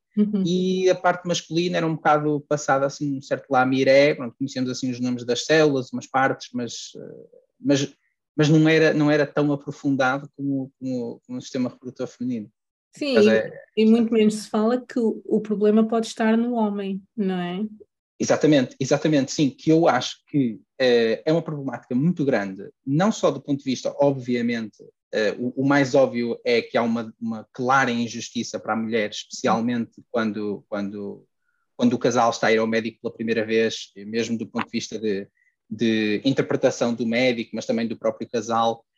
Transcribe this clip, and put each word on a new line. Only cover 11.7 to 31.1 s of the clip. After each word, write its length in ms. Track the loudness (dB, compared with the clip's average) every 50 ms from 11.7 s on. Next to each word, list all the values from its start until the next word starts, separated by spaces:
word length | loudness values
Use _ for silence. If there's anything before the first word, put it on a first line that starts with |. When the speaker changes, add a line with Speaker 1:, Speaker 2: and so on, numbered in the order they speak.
| -6 _ -16 -14 -10 -8 -10
Speaker 2:
feminino. 440 | -10 -8 -8 -6 -6 -6 -6 -8 -12 _ _ _ _ _ _ _ _ _
Speaker 1:
Sim, 200 | -6 -2 2 4
Speaker 2:
Mas 120 | 6 6
Speaker 1:
e, 40 | 6
Speaker 2:
é 240 | 4 2 0 -2 -10 -16 -16 _ 0
Speaker 1:
e 80 | 2 4
muito 280 | 6 6 4 4 2 4
menos 200 | 4 4 4 2
se 160 | -2 -8 -4
fala 340 | -2 0 0 2 0 -2 -4
que 140 | -4 -4 -2
o, 220 | -2 -2 -2 -4 -4
o 160 | -2 -2 -2
problema 480 | 0 -2 -2 0 2 4 4 4 2
pode 200 | 2 0 -2 -2
estar 300 | -4 -4 -2 0 2 2
no 180 | 2 0 0 0
homem, 460 | 0 -2 -2 -2 -4 -6 -6 -6 -8 -10 _ -6
não 240 | -4 -2 -2 -2 -2
é? 260 | -4 -4 -4 -6 -6 -8 -10 -14 -20 _ _ _ _ _ _ -4
Speaker 2:
Exatamente, 560 | 0 0 0 2 4 4 4 4 2 0 -4 -6
exatamente, 520 | -2 0 0 2 2 2 2 2 0 0
sim, 180 | 0 0 0 0
que 220 | -2 -2 2 2
eu 160 | 4 4 4
acho 300 | 4 2 0 -2 -4 -10 _ _
que, 320 | -4 -2 0 0 0 -4 -8 _ _ _
eh, 460 | 0 2 4 4 4 4 2 0 -2 0
é 60 | 0
uma 100 | 0 0
problemática 540 | 0 -4 -8 -8 -8 -8 -8 -10 -8 -4 -2
muito 300 | 0 2 0 0 0 0
grande, 440 | 0 0 0 -2 -4 -8 -12 -14 -18 _ _ -4
não 280 | -2 0 2 2 2 0
só 180 | 2 0 0
do 100 | 0 -2
ponto 180 | -4 -4 -4 -4
de 40 | -2
vista, 320 | -4 -4 -4 -4 -6 0
obviamente, 840 | 2 2 2 2 0 -2 -2 -2 0 0 -2 -2 -4 -6 -10 _ -20 -20 -20 _ _ _ -6
eh, 240 | -2 0 0 0 -2 -2
o, 240 | -6 -4 -2 0 2
o 40 |
mais 280 | 4 4 4 4 4 4
óbvio 440 | 4 4 4 0 -4 -4 -4 -4 -4 0
é 160 | 0 0 0
que 160 | 0 0 -2
há 60 | 0 0
uma, 280 | 0 -2 -2 -4 -8 -12 -10
uma 280 | -8 -8 -8 -8 -12 _
clara 380 | -10 -4 0 2 2 2 2 2
injustiça 680 | 0 -2 -4 -4 -6 -10 -10 -8 -6 -6 -6 -6 -8 -8
para 140 | -4 -4 -4
a 40 |
mulher, 320 | -4 -4 -2 -2 -2 -2 -2
especialmente 920 | -6 -10 -14 -14 -10 -4 -2 0 0 0 0 -2 -2 -2 -4 -6 _ -20 -14 _
quando, 520 | -4 -2 -2 -2 -4 -4 -6 -6 -8 -8 -10 -8
quando, 560 | -8 -6 -6 -6 -8 -10 -10 -10